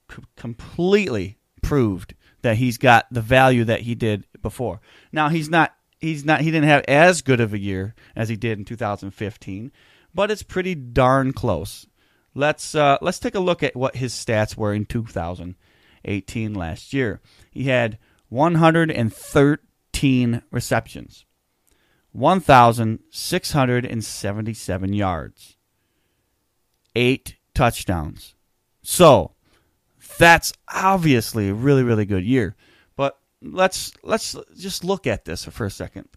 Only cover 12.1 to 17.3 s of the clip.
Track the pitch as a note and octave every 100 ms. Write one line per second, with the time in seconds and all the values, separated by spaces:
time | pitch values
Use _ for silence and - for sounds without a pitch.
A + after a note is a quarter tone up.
12.1 | _ _ B2+ D3 D3+ - D#3 C#3+ C#3 E3+
13.1 | - B3 G#3 F3+ F3 C#3+ B2 B2+ B2 B2+
14.1 | - - G#2+ G#2+ - G#2+ G#2 G#2 A#2+ A2+
15.1 | - E2+ F2+ F2 - _ _ _ _ -
16.1 | G2 - A#2 A2 G#2 E2 - - C#3 A#2+
17.1 | - _